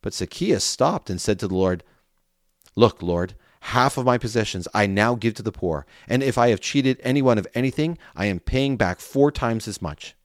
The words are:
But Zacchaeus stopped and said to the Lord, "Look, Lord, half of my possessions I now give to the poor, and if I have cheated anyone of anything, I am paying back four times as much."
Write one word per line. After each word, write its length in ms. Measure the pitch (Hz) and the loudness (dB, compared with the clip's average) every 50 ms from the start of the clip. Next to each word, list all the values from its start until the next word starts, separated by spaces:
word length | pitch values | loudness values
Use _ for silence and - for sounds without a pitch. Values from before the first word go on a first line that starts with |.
But 140 | - 104 - | -8 -8 -6
Zacchaeus 500 | - 95 - - - 175 208 175 95 - | -6 -8 -8 -6 -4 0 0 0 0 0
stopped 460 | - - - 127 147 208 175 - - | -4 0 0 0 0 0 -2 -4 -6
and 100 | 98 90 | -8 -6
said 180 | - - 104 92 | -2 -2 -2 -2
to 80 | - 95 | -2 -2
the 60 | 92 | 0
Lord, 300 | 92 95 92 90 85 - _ _ _ _ _ _ _ _ _ _ _ _ _ _ _ _ _ _ | 2 2 2 0 -2 -6 _ _ _ _ _ _ _ _ _ _ _ _ _ _ _ _ _ _
"Look, 280 | - 117 110 - _ - | 4 4 4 4 _ -4
Lord, 320 | 87 85 87 87 92 - - _ _ _ _ | -2 0 0 -2 -4 -8 -14 _ _ _ _
half 380 | - - - 127 123 139 - - | -12 -2 2 2 2 2 2 0
of 80 | 127 | 2
my 100 | 127 123 | 2 2
possessions 500 | 120 - 117 107 120 107 - - 92 87 - - | 2 0 -2 -2 -2 -2 -2 -4 -8 -8 -4 0
I 140 | 101 104 | 0 2
now 280 | 101 95 98 107 117 123 | 2 4 2 2 2 0
give 200 | 117 101 117 110 | 0 -2 -4 -4
to 80 | - 101 | -2 -8
the 100 | 110 - | -8 -6
poor, 320 | - - 90 80 73 71 _ _ - - - | -4 -4 -2 -2 -4 -6 _ _ -20 -8 -2
and 140 | 104 127 135 | -2 0 0
if 160 | 135 117 - | 0 2 4
I 100 | 117 120 | 4 4
have 120 | 113 95 | 4 2
cheated 380 | - - - 143 131 131 131 - - | -2 -2 -2 2 2 2 0 0 -2
anyone 340 | 127 131 143 135 127 120 | 0 0 2 4 4 4
of 100 | 110 92 - _ | 2 0 -2 _
anything, 460 | 120 123 135 123 - 151 165 170 - - - _ | -2 -2 -2 -2 -2 -2 -2 -4 -6 -12 -20 _
I 120 | - 95 | -4 -2
am 140 | 104 98 87 | -2 -2 -2
paying 380 | _ - - 131 135 139 135 110 | _ -4 -2 0 0 0 0 0
back 200 | 104 90 90 - | 0 -2 -2 -4
four 320 | - - - 139 139 147 | -10 -6 2 2 2 2
times 380 | 147 - - 120 113 113 - - | 2 0 -2 -2 -2 -2 -4 -8
as 140 | 98 - - | -10 -8 -8
much." 340 | 80 73 - - - - _ _ | -8 -8 -8 -14 -20 -20 _ _